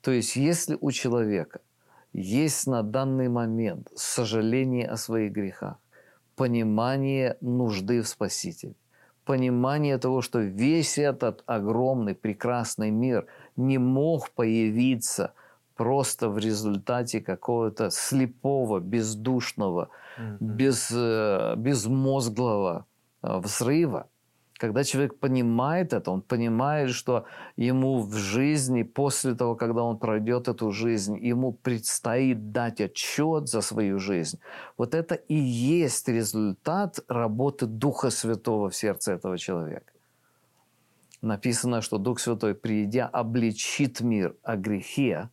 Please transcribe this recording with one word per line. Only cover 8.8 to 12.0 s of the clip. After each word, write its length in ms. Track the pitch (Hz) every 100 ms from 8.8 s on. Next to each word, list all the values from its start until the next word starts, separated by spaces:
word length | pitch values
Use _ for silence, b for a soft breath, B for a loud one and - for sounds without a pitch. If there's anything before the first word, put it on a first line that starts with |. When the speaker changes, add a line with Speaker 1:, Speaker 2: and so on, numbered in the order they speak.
| _ b b b
Speaker 1:
понимание 720 | - 131 127 123 127 151 147 131
того, 240 | 127 127
что 180 | 120 120
весь 580 | 104 98 131 165 151 -
этот 460 | 143 127 120 -
огромный, 680 | - 117 101 113 127 131